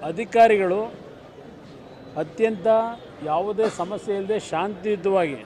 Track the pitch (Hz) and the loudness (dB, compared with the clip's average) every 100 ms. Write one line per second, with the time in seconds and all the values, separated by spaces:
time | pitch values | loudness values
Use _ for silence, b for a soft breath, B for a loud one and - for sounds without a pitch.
0 | 147 165 220 233 226 208 190 185 220 - | -8 -6 -2 8 8 8 4 0 -2 -10
1 | - - - - - - - - - - | -18 -18 -20 -20 -20 -20 -20 -20 -20 -20
2 | - - 156 - 226 214 175 220 226 - | -14 -8 -8 0 0 2 4 4 2 -6
3 | - - 147 156 196 208 220 - 175 202 | -14 -12 -2 -2 -2 0 0 0 -6 -6
4 | - 196 196 214 - 160 190 196 196 208 | -4 -4 -2 -4 -2 -2 -2 -4 -2 0
5 | 180 190 165 131 | 2 2 2 -2